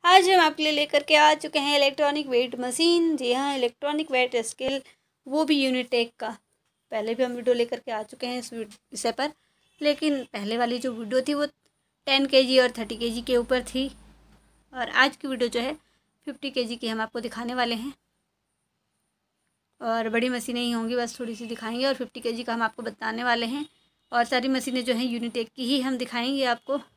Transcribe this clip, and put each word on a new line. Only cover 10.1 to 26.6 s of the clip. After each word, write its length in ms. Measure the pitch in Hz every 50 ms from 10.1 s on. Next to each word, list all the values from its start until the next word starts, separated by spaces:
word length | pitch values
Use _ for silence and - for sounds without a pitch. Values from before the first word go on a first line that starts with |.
| 285 269 247
पहले 320 | - - 208 202 208 226
वाली 220 | 233 247 240 240 247
जो 140 | 240 262 233
वीडियो 280 | 220 233 202 247 254
थी 120 | 254 285 294
वो 120 | 285 294
टेन 800 | 285 _ _ _ _ _ _ _ _ _ _ _ 285 269 269 277
केजी 320 | 262 269 262 269 247 262 254
और 120 | 254 247
थर्टी 260 | 240 233 226 208 233
केजी 240 | 220 233 233 220 240 233
के 140 | 247 254
ऊपर 260 | 240 233 240 254 247 247
थी, 220 | - - 262 269 269 - - - - - _ _ _ _ _ _ _ _ _ _ _ 269
और 160 | 254 233 -
आज 260 | - - 262 285 277
की 120 | _ -
वीडियो 220 | 277 262 226 247 240
जो 100 | 240 240
है 180 | 240 262 311 - _ _ _ _ _ _ _ _ _
फिफ्टी 240 | 302 262 - - 277
केजी 240 | 262 262 240 220 233
की 100 | 233 -
हम 140 | 226 220 220
आपको 180 | 220 220 _ 240
दिखाने 320 | 220 226 - 220 226 226 247
वाले 200 | 254 240 240 233
हैं। 180 | 220 233 285 269 _ _ _ _ _ _ _ _ _ _ _ _ _ _ _ _ _ _ _ _ _ _ _ _ _ _ _ _ _ _ _ _ _ _ _ _ _
और 280 | 240 233 226 226 226 226
बड़ी 200 | 214 233 233 254
मशीनें 300 | 247 240 233 - 240 240
ही 100 | 247 240
होंगी, 240 | 233 226 226 226 247
बस 240 | 247 240 240 - -
थोड़ी 160 | 247 226 226
सी 100 | 208 240
दिखाएंगे, 380 | 220 226 220 226 220 233 240 262
और 80 | 277 269
फिफ्टी 240 | 269 247 233 _ 240
केजी 220 | 226 233 233 226 240
का 100 | 240 233
हम 80 | 233 226
आपको 200 | 220 _ - 226
बताने 400 | 226 208 _ 220 220 220 226 247
वाले 200 | 247 240 233 233
हैं। 180 | 226 254 285 302 - _ _ _ _ _ _ _ _
और 120 | - 240 233
सारी 220 | 233 277 269 247 269
मशीनें 340 | 262 254 247 269 247 254 240
जो 80 | 254 240
हैं 120 | 226 254
यूनिटेक 440 | 254 233 233 233 233 - 247 226 -
की 160 | _ - 254
ही 140 | 233 277 277
हम 160 | 254 269 262
दिखाएंगे 480 | 240 247 - 240 240 233 254 277 277 269
आपको। 340 | 247 240 233